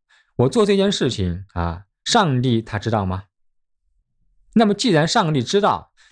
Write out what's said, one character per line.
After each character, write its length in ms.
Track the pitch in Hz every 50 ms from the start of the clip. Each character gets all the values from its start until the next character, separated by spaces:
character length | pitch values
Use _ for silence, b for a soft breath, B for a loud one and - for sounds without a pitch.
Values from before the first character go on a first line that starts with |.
| _ b b b b b b
我 140 | - - -
做 160 | - 233 208
这 100 | 196 202
件 160 | 196 190 202
事 200 | 190 - 185 135
情 340 | 107 - 95 90 85 90 98 - -
啊， 320 | 87 85 85 85 90 - _ _ _ _
上 360 | - - 240 202 160 131 127
帝 180 | 123 131 120 113
他 200 | 110 - - 104
知 100 | - 117
道 160 | 107 107 98
吗？ 200 | 92 92 92 - _ _ _ _ _ _ _ _ _ _ _ _ _ _ _ _ _ _ _ _ _ _ _ _ _ -
那 100 | 220 233
么 80 | 202 202
既 160 | - - 254
然 180 | 180 151 151 160
上 240 | - 240 202 156
帝 120 | 156 139 113
知 180 | - - 202
道， 320 | 202 196 117 85 - - b b b b